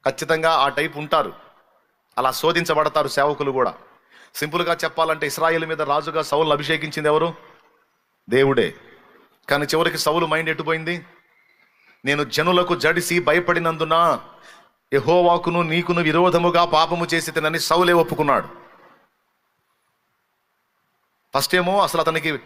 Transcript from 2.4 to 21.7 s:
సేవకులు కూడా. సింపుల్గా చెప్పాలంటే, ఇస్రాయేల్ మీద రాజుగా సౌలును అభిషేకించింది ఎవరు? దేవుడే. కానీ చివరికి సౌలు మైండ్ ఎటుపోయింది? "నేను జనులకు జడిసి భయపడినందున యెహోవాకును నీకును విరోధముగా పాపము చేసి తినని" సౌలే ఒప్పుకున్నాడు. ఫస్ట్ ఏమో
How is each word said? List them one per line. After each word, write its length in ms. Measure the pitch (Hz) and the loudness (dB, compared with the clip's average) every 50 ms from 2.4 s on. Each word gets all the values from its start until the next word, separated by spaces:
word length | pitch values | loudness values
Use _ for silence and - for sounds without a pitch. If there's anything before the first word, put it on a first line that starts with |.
| - 160 170 175 175 170 160 147 151 151 - 156 147 139 | 0 2 2 2 0 0 0 2 0 0 0 0 -2 0
సేవకులు 440 | - - 139 147 147 139 147 139 | 0 0 0 0 0 -2 -4 -4
కూడా. 240 | 131 131 123 104 - - - _ _ _ _ _ _ - - _ _ | 0 0 -2 -2 -2 -10 -20 _ _ _ _ _ _ -20 -20 _ _
సింపుల్గా 380 | - 151 156 151 170 180 170 170 | -8 -8 -4 -4 -4 -2 -2 -2
చెప్పాలంటే, 540 | - - - - - 160 160 156 156 156 143 | -2 -2 -6 -2 -2 0 0 0 -2 -4 -6
ఇస్రాయేల్ 380 | - - 151 165 165 165 160 | -4 -2 0 0 0 0 -2
మీద 160 | 156 160 147 | -4 -4 -6
రాజుగా 400 | 156 143 143 151 147 160 151 160 | -2 -2 -2 -2 -2 -2 -4 -4
సౌలును 320 | 151 - - 147 160 156 147 | -4 0 0 0 2 2 0
అభిషేకించింది 560 | 143 147 135 160 156 151 156 147 156 151 151 | -2 0 -2 -2 -2 -2 -6 -8 -2 0 2
ఎవరు? 240 | 151 156 160 170 165 - - - - _ _ _ _ _ _ _ _ _ _ _ _ _ _ - | 2 2 2 0 -4 -8 -20 -20 -20 _ _ _ _ _ _ _ _ _ _ _ _ _ _ 0
దేవుడే. 460 | 117 131 135 135 135 123 104 82 - - - - - _ _ _ _ - _ _ _ _ _ - | 2 2 4 4 4 2 0 0 -4 -10 -20 -20 -20 _ _ _ _ -20 _ _ _ _ _ -2
కానీ 160 | 139 143 147 | -2 -2 0
చివరికి 320 | 139 - 156 165 165 160 156 | -2 0 0 0 0 -2 0
సౌలు 280 | - - 156 170 170 | 0 0 2 2 0
మైండ్ 240 | 156 151 160 165 160 | 0 0 -2 -2 -2
ఎటుపోయింది? 560 | 160 156 160 156 160 160 160 160 175 170 143 - - _ _ _ _ _ _ _ _ _ _ _ _ _ _ _ _ _ _ | -4 -4 -2 -4 -4 -4 -2 -6 -6 -8 -8 -16 -20 _ _ _ _ _ _ _ _ _ _ _ _ _ _ _ _ _ _
"నేను 180 | 131 143 147 147 | -2 -2 -2 -2
జనులకు 520 | 123 - - 156 175 180 180 175 175 175 | -2 -2 -2 0 2 2 2 2 2 -2
జడిసి 440 | - 123 156 175 190 170 - 170 175 | 0 0 0 0 0 -2 0 -2 0
భయపడినందున 1000 | - 151 151 175 175 - 165 175 170 165 160 156 160 156 165 165 170 165 143 107 - - - - - - - - _ _ _ _ _ _ - | 2 2 2 2 2 0 -2 0 0 -2 -2 -2 -2 0 2 2 4 2 2 -2 -4 -14 -20 -20 -20 -20 -20 -20 _ _ _ _ _ _ -2
యెహోవాకును 680 | 139 - 151 170 180 175 175 170 175 175 170 170 175 | 0 2 4 2 4 4 4 2 2 0 -2 -2 -2
నీకును 400 | 170 156 156 175 170 - 180 170 | -2 0 0 -2 0 0 -2 0
విరోధముగా 640 | 170 156 151 165 180 180 170 170 170 175 175 170 175 | 0 2 2 4 2 4 2 2 2 2 2 2 2
పాపము 420 | 160 156 151 165 165 160 170 170 165 160 | 2 2 0 0 0 -2 -6 -4 -2 -4
చేసి 180 | 165 156 160 | -4 -4 -4
తినని" 280 | 156 165 151 151 160 165 | -4 -2 -2 -2 -2 -2
సౌలే 340 | 151 - 160 175 180 175 175 | -2 0 2 2 4 4 4
ఒప్పుకున్నాడు. 720 | 170 165 165 160 147 151 143 131 104 90 - - - - - _ _ _ - _ _ _ _ _ _ _ _ _ _ _ _ _ _ _ _ _ _ _ _ _ _ _ _ _ _ _ _ _ _ _ _ _ _ _ _ _ _ _ _ _ _ _ _ _ _ _ _ - | 4 2 2 0 -2 0 2 2 0 0 -4 -16 -20 -20 -20 _ _ _ -20 _ _ _ _ _ _ _ _ _ _ _ _ _ _ _ _ _ _ _ _ _ _ _ _ _ _ _ _ _ _ _ _ _ _ _ _ _ _ _ _ _ _ _ _ _ _ _ _ -4
ఫస్ట్ 200 | 139 139 - - | -4 -2 0 0
ఏమో 280 | 185 180 175 | 0 2 2